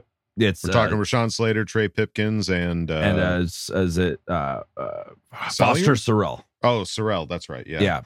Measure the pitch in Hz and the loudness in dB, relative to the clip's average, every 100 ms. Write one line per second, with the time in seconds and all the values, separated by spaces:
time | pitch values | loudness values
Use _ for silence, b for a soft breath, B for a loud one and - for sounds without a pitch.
0 | - _ _ - 107 90 87 107 104 107 | -6 _ _ 0 2 2 2 2 4 0
1 | 98 123 113 - 113 110 104 113 104 - | 0 0 0 0 0 0 0 0 0 0
2 | - - 107 110 92 90 87 85 80 78 | -2 0 0 0 0 0 0 0 -2 0
3 | 98 95 90 90 87 - - 95 92 82 | 2 2 2 0 -2 -4 -4 0 2 2
4 | 90 71 - 85 69 62 - - 67 - | 0 -2 -4 -2 -2 -6 -8 -10 -8 -8
5 | - - _ - - - 123 147 175 120 | -12 -18 _ -10 -6 0 2 4 4 2
6 | - 107 82 60 - - 120 117 92 - | 2 2 0 -4 -14 -2 0 0 -2 -4
7 | 107 95 78 85 - 69 - 80 98 73 | -2 -2 -2 -6 -8 -12 -6 0 0 0